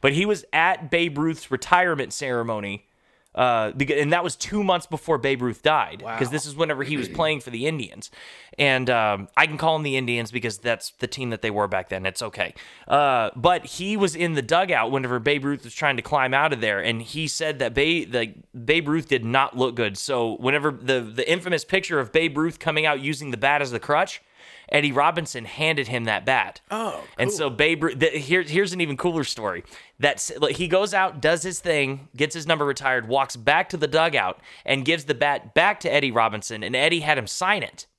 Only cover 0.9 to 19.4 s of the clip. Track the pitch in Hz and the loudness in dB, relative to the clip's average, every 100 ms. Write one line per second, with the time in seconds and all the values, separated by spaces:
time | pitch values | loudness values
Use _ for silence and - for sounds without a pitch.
0.9 | 170 170 143 160 160 - 127 - 180 180 | 0 0 0 -2 -2 -4 -6 2 4 4
1.9 | 156 127 - 139 123 117 107 101 101 _ | 0 -4 -6 -4 -2 -2 -4 -4 -8 _
2.9 | _ _ _ _ - 127 117 107 135 139 | _ _ _ _ 0 2 4 0 -2 -2
3.9 | 147 147 170 175 - - 208 196 175 - | 0 2 2 0 -6 -6 -2 2 0 0
4.9 | 160 - 151 139 135 123 107 175 151 110 | -10 0 0 2 0 -2 0 2 2 0
5.9 | - 110 113 123 147 147 143 160 143 135 | -6 -10 -4 -2 -2 -6 -4 -2 -2 -2
6.9 | 147 113 87 160 151 127 117 139 160 113 | -4 -4 -2 0 0 -4 -4 -4 -4 -8
7.9 | - - - - - - - 143 131 127 | -12 -18 -18 -20 -20 -20 0 4 4 4
8.9 | 120 110 101 98 - 156 151 160 160 147 | 4 4 2 0 2 2 2 0 2 0
9.9 | 131 123 120 113 123 113 101 120 113 - | -2 0 -2 -4 -4 -4 -4 -2 -2 -4
10.9 | - 127 - 127 110 113 104 101 95 90 | -6 -8 -4 -6 -4 -2 0 0 0 -4
11.9 | 95 95 92 113 101 87 - - - - | -4 -4 -4 -8 -4 -6 -6 -20 -20 2
12.9 | 143 143 127 110 - 139 175 - - 190 | 4 4 4 0 2 2 2 -2 -8 -4
13.9 | 214 196 156 175 156 117 165 190 147 113 | 0 0 0 -2 0 2 2 4 2 2
14.9 | 135 127 123 113 147 139 143 120 - 151 | 0 0 0 2 0 0 -4 -6 -2 0
15.9 | 127 - 151 131 135 156 135 110 101 92 | 0 0 0 2 4 2 2 0 2 0
16.9 | 113 117 151 156 - 160 143 127 120 151 | -2 -6 -6 -6 -4 -4 -2 -2 2 2
17.9 | 170 - 120 113 - - 127 117 160 147 | 2 0 -2 -2 -6 -18 -14 0 2 2
18.9 | 160 135 131 113 131 | -2 2 0 2 2